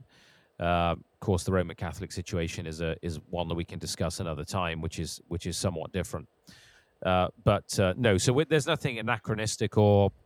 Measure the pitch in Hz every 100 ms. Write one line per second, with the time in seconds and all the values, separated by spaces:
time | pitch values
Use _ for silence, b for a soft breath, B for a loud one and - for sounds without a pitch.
0 | - b b b b - 85 87 85 85
1 | - _ - 92 - 92 85 73 87 78
2 | 90 - - 87 82 - 82 78 82 80
3 | 87 76 - 85 85 85 85 85 80 -
4 | 85 - 87 73 - 98 87 82 80 -
5 | 78 - - 85 90 85 101 82 78 92
6 | 82 82 - _ b b b b b _
7 | 92 92 90 - - 101 - - 95 95
8 | 120 92 - 127 160 156 143 156 143 117
9 | 110 117 - 107 110 - 107 - 104 101
10 | 98 -